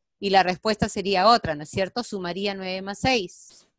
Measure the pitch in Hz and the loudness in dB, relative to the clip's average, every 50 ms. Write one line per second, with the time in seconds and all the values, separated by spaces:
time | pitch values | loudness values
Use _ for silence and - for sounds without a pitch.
0 | _ _ _ - 202 196 190 190 180 180 185 - - 220 208 - 233 214 - 220 | _ _ _ -6 -2 2 4 4 4 4 0 -2 -2 -2 0 0 0 -2 -2 -4
1 | 175 196 190 180 185 220 240 226 - 175 151 147 151 - - 202 190 180 - 240 | -2 0 2 4 6 6 6 6 4 -2 -4 -6 -6 -8 -4 -4 -2 -2 -2 -8
2 | 233 - 208 196 180 175 175 190 196 202 196 190 190 185 185 190 190 196 202 - | -8 -6 -6 -6 -6 -6 -6 -4 -4 -4 -4 -6 -8 -6 -6 -6 -6 -8 -10 -2
3 | - 262 262 233 180 175 - - - - - - _ _ _ | 0 0 2 0 -2 -4 -12 -18 -20 -20 -20 -20 _ _ _